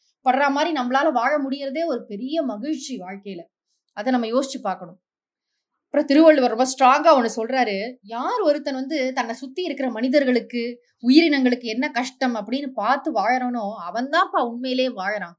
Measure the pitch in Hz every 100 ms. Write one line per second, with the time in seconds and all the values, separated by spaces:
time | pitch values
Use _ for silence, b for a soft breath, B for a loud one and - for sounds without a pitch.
0 | _ _ 262 254 285 269 311 302 247 262
1 | 311 247 240 302 269 277 277 269 339 247
2 | - 202 254 320 277 208 262 320 - 240
3 | 180 196 202 180 170 _ _ _ _ -
4 | 214 254 226 240 262 - 202 175 175 170
5 | _ _ _ _ _ _ _ _ _ 277
6 | 294 277 320 302 247 220 254 - 254 285
7 | 320 285 226 220 226 262 233 196 220 254
8 | 202 226 302 466 359 294 294 262 269 311
9 | 262 262 233 240 269 277 359 - 262 220
10 | 254 285 269 247 - 240 233 240 _ _
11 | 233 277 339 285 254 247 240 220 294 240
12 | 254 - 254 233 208 254 285 254 208 277
13 | 320 226 196 254 254 240 202 214 175 202
14 | 262 311 392 370 247 233 262 254 254 208
15 | 185 208 175